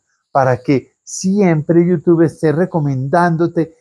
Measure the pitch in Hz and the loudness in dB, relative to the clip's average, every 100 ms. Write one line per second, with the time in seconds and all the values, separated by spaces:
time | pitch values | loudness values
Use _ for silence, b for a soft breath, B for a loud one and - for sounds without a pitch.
0 | _ _ _ 139 131 123 - 135 - _ | _ _ _ -2 0 0 0 -2 -4 _
1 | - - 185 202 190 160 - 170 175 175 | -18 -8 -4 0 2 0 0 0 2 0
2 | 180 165 160 165 160 147 180 175 143 131 | 0 2 0 0 -2 0 -2 -2 -2 -4
3 | 139 175 175 160 170 170 160 b | -2 0 0 0 0 -2 -6 b